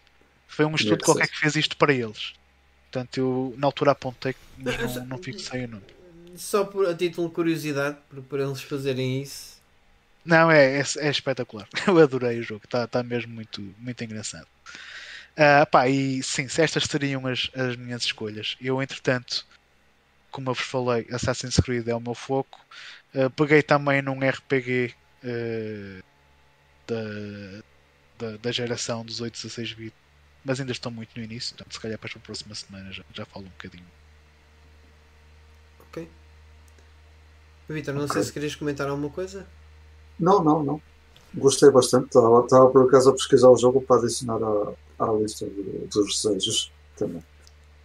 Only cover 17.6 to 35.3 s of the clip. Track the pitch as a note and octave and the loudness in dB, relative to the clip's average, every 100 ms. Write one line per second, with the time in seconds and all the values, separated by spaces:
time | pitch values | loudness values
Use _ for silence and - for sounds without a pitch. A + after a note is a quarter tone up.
17.6 | B2+ A#2+ B2 A#2+ - - G#2+ G#2+ G#2 - | -6 -6 -10 -8 -8 -6 -8 -8 -10 -8
18.6 | B2+ C3 C3+ - - B2+ A#2+ - - _ | -4 -4 -6 -4 -2 -2 -2 -10 -10 _
19.6 | _ _ _ _ _ _ _ - C3 B2 | _ _ _ _ _ _ _ -8 -6 -4
20.6 | - C3 B2 A#2 A2 A#2+ - B2+ C3 - | -4 -4 0 -2 -2 -4 -2 -4 -2 0
21.6 | - B2 A#2 A#2 A#2+ A#2+ - C3+ - - | 0 -2 -4 -6 -6 -10 -4 -4 -4 -12
22.6 | _ - - - _ C3+ C3 B2+ D3 D3+ | _ -20 -20 -20 _ -2 -2 0 4 4
23.6 | - D3 C#3+ C#3 C3+ C3+ C3+ B2 - C3+ | 6 2 2 0 -2 -2 -2 -2 -2 -2
24.6 | B2 B2+ A#2+ - _ _ B2 A#2 A#2 A2+ | -2 -2 -4 -8 _ _ -10 -8 -6 -8
25.6 | G#2+ G#2+ G2 F#2+ - _ _ _ _ _ | -8 -12 -14 -18 -20 _ _ _ _ _
26.6 | _ _ - A#2 A2 G#2 G#2 G2+ G2+ G2+ | _ _ -8 -6 -6 -10 -12 -14 -16 -18
27.6 | - _ _ _ _ - A2+ G#2+ A#2+ A#2+ | -20 _ _ _ _ -12 -12 -8 -6 -4
28.6 | A#2+ A#2 - A#2 A2+ A2+ A#2 - A2+ A#2+ | -4 -6 -6 -8 -8 -10 -10 -10 -12 -10
29.6 | A2+ A2+ A2+ - _ _ _ _ C3+ C3 | -10 -12 -16 -18 _ _ _ _ -6 -6
30.6 | C3+ A#2+ B2 A#2 A2+ - A2 A#2 - - | -6 -8 -10 -12 -14 -14 -12 -12 -12 -14
31.6 | - - A2 G#2+ A2 A2+ - - - A2 | -18 -12 -10 -10 -12 -16 -16 -16 -14 -16
32.6 | - G2 F#2+ F#2+ - - G#2+ G2 F#2+ F2 | -16 -18 -16 -16 -16 -16 -16 -16 -18 -18
33.6 | F#2 F#2 F2 _ _ _ _ _ _ _ | -18 -20 -20 _ _ _ _ _ _ _
34.6 | _ _ _ _ _ _ _ | _ _ _ _ _ _ _